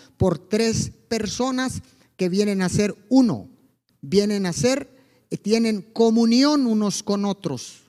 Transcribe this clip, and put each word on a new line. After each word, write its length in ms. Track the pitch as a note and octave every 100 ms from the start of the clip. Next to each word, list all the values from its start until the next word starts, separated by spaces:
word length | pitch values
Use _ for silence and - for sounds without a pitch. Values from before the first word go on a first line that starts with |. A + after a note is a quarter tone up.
| - _
por 220 | F#3+ D#3+
tres 540 | - G#3+ A3+ A3 - - _
personas 720 | A3+ G#3 - B3+ B3+ C4 - - _ _ -
que 120 | F#3
vienen 340 | F#3+ G#3 G3
a 60 | F3+
ser 280 | G#3 G#3 - _
uno, 420 | C4 A#3+ A#2 - _ _ _ _ _
vienen 460 | C#3+ F#3+ G3+ G3+ F#3
a 60 |
ser, 440 | E3 A#3+ C4+ C#4 _ _ _ _
eh, 60 | -
tienen 460 | G3+ A3+ A3+ G#3+
comunión 840 | - - A3+ A3+ A#3 A#3+ C#4+ D4+ B3
unos 340 | G#3+ G#3 -
con 220 | - G3+
otros. 580 | G3+ G3 D#3+ B2+ - -